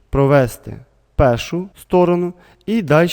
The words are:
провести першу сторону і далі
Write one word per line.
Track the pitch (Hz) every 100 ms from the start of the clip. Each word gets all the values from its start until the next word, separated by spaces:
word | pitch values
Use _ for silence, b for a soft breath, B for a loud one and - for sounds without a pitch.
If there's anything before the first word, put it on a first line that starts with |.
| _
провести | - 139 143 123 - - 107 - _ _ -
першу | 135 117 - 170 196 -
сторону | - 180 175 175 175 - b b -
і | 226
далі | 156 151 175